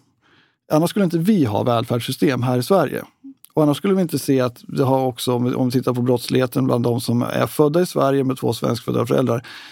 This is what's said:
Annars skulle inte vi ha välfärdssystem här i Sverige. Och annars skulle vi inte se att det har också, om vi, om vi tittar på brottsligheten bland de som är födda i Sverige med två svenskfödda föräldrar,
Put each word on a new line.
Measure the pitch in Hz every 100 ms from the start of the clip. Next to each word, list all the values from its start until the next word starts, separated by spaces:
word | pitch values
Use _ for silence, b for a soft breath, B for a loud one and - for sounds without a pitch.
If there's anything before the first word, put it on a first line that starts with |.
| _ _ b b b b _
Annars | 151 170
skulle | 214 185
inte | 170
vi | 175 208 123
ha | 98
välfärdssystem | 120 117 110 123 120 131 147 123
här | 127 123
i |
Sverige. | 120 196 147 57 - _ 269 - -
Och | -
annars | 151 139
skulle | 196
vi | 190
inte | 170 139
se | - 131
att | 123 120 -
det | 147
har | 131 135 131
också, | 123 127
om | 123
vi, | 123
om | 127 127
vi |
tittar | 127 123
på | 123
brottsligheten | 123 120 - 127 127 135 131
bland | 123
de | 120 117
som | - 120
är | 120 131 123
födda | - 151 165
i | 180
Sverige | 143 139 139
med | 131 131
två | 123
svenskfödda | 117 127 117 - 123 120
föräldrar, | 139 123 117 B B B